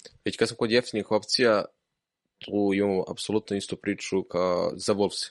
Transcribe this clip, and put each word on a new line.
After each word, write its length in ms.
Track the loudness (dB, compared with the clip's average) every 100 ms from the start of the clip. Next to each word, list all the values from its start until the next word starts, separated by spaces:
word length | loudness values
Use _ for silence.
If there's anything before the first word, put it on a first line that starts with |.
| -20 _ -6
Već 120 | -2
kad 120 | -2
sam 80 | 0
kod 140 | 2
jeftinih 400 | 2 2 -2 0
opcija, 540 | 0 0 2 4 4 0 _ _ _ _ _ _ -20
tu 300 | -4 0 2
imamo 320 | 2 2 0 -2
apsolutno 480 | -6 -2 -2 -2 -4
istu 200 | -4 -6
priču 460 | -4 -4 -2 -2
kao 500 | 0 0 0 2 0 -2
za 200 | 0 2
Wolves, 360 | 0 -2 -10